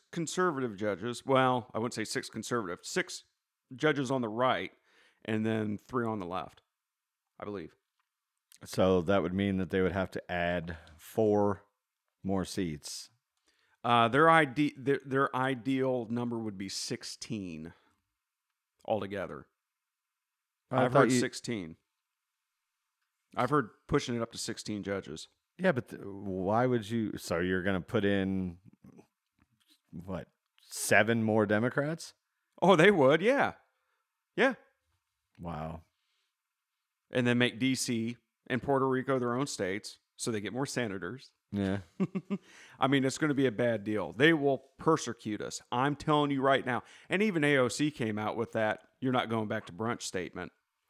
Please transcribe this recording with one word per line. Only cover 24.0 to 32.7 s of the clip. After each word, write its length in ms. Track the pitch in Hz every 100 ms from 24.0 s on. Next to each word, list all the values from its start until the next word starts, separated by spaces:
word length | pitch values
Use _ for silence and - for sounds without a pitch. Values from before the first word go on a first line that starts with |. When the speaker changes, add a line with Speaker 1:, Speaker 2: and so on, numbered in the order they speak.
| - 120
Speaker 1:
it 60 |
up 100 | 117
to 40 | -
sixteen 460 | - 110 - 104
judges. 460 | 92 98 92 78 - _ _ -
Speaker 2:
Yeah, 120 | 185
but 180 | 131 -
th-, 120 | -
why 600 | 101 98 101 92 92 110 127
would 240 | 123 101
you? 280 | 117 107 -
So 220 | - 85
you're 240 | 90 92
gonna 180 | 90 95
put 220 | 82 113
in, 540 | 98 101 95 95 92 87 - - - - - _ _ _ 65 _ _ _ _
what, 360 | 80 87 90 - _ _ _ -
seven 540 | - - 101 107 117
more 220 | 110 110 104
Democrats? 680 | 104 123 147 143 165 - - _ _ _ -
Speaker 1:
Oh, 140 | 170